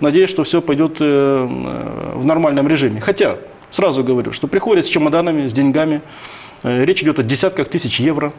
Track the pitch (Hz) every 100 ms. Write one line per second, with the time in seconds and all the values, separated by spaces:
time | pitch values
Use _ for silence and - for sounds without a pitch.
0 | 147 160 185 185 139 170 151 143 156 160
1 | 147 139 139 135 127 127 127 123 113 -
2 | - - 131 - 156 139 147 156 131 107
3 | 208 196 160 90 - - - - 185 135
4 | 127 123 113 - 139 196 226 185 - 165
5 | 151 165 170 156 135 120 139 143 156 147
6 | - - - - - - 123 123 143 190
7 | 156 135 117 135 190 190 139 - 123 -
8 | 139 151 147